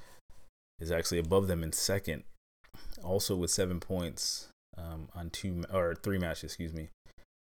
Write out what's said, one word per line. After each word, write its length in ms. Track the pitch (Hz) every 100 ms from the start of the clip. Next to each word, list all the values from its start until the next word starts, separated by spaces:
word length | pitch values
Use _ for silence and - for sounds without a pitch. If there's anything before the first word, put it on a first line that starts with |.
| - - - - - _ _ -
is 120 | 82
actually 280 | 85 - 87
above 280 | 80 95 95
them 160 | 85
in 100 | 80
second, 500 | - - 101 - 73 - - _ _ - - - -
also 320 | 87 98 - 92
with 160 | 85
seven 280 | - 92 87
points, 680 | - 92 82 - - - - _ _ 90
um, 320 | 82 80 73
on 180 | 90 85
two, 320 | - 98 87 80
or 220 | 95 85 85
three 240 | 104 95
matches, 240 | 85 80
excuse 280 | 78 - 82
me. 180 | 80 80 - - - - _